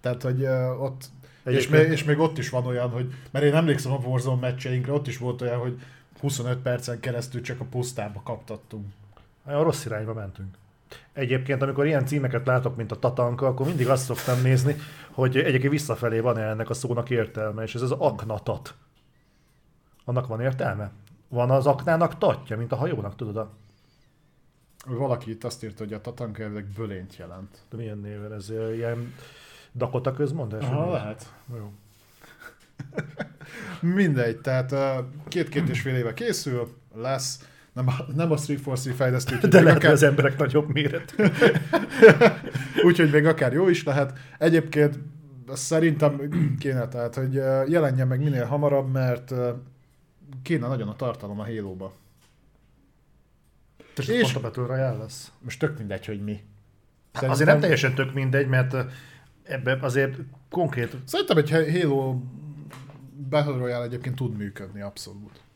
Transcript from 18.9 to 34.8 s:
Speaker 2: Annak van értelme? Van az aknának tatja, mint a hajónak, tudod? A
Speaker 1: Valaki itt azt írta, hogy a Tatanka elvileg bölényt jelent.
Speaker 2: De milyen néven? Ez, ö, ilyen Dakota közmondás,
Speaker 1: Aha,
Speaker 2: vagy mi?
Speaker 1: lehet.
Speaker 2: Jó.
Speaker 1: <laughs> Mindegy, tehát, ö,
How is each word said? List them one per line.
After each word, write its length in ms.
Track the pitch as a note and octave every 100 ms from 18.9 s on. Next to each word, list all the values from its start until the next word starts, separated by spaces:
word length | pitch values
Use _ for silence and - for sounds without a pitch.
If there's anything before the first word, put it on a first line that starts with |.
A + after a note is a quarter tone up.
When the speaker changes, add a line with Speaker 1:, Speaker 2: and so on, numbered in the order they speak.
| _ _ _ _ _ _ _ _ _ _ _ -
Speaker 2:
Annak 220 | B2 B2
van 140 | A2+
értelme? 500 | B2+ C3 E3+ G2 G2+ - - - _
Van 240 | B2 A#2+
az 160 | C3+ C3
aknának 500 | C#3 F3 E3 E3 -
tatja, 400 | G3 B2+ - A2
mint 140 | A#2+
a 40 | B2+
hajónak, 400 | D#3 C#3 G2+ G2+
tudod? 220 | A2 G#2
A 120 | G#2 - _ _ _ _ _ _ _ _ _ _ _ _ C3
Speaker 1:
Valaki 460 | A#2+ C3+ B2 A2+
itt 120 | A2
azt 200 | A#2+ -
írta, 200 | A2 G2+
hogy 100 | G#2+
a 80 | G#2+
Tatanka 420 | B2 - A#2 G2+
elvileg 220 | G#2+ G#2 G2+
bölényt 500 | G2+ A2 F#2+ F#2+ -
jelent. 400 | F2 F2+ G2+ - _
Speaker 2:
De 80 | A2+
milyen 200 | A2+ G#2
néven? 360 | G#2 G#2 G#2+
Ez, 160 | G#2+ G2
ö, 240 | A2 A2+
ilyen 400 | A2+ A#2 A#2 A#2+ - - - - - -
Dakota 420 | A#2+ B2 - C3
közmondás, 500 | C3 D3 D#3+ A#2 G#2+
Speaker 1:
Aha, 120 | B2 C3
Speaker 2:
vagy 80 | E3+
mi? 60 |
Speaker 1:
lehet. 420 | D#3 G#2 G#2+ - - - A#2+
Speaker 2:
Jó. 140 | G#2 G2+ _ _ _ _ - - - _ _ _ - - - - - - - - - F3
Speaker 1:
<laughs> 80 | E3 F#3+
Mindegy, 420 | F#3 C3 A#2 A2+
tehát, 340 | - C3 B2+
ö, 220 | C#3